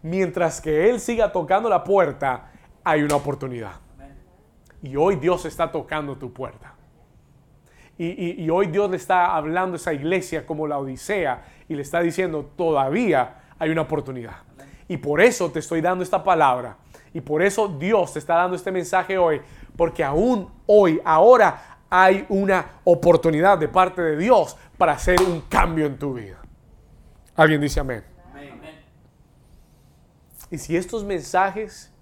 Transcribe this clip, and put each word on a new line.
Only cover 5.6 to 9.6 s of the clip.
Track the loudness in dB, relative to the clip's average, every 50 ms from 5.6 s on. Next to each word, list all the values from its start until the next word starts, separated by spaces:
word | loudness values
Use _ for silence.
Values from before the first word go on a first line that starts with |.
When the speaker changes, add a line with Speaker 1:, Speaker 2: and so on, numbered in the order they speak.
| -6 -4
Speaker 1:
tocando | -4 -8 -8 -6 -8 -6 -6 -8 -10 -12
tu | -14 -16 -12
puerta. | -12 -12 -12 -14 -18 -20 -20 -20 _ _ _ _ _ _ _ _ _ _ _ _ _ _ _ _ _ _ _ _ _ -20 _ _
Y, | -8 -8 -8
y, | -6 -6 -8 -8 -6 -6 -2
y | 0
hoy | 0 0 0
Dios | 0 0 -2 0 0
le | -2 -6
está | -2 0 2 2 2 2 0
hablando | -2 -4 -2 -2 -2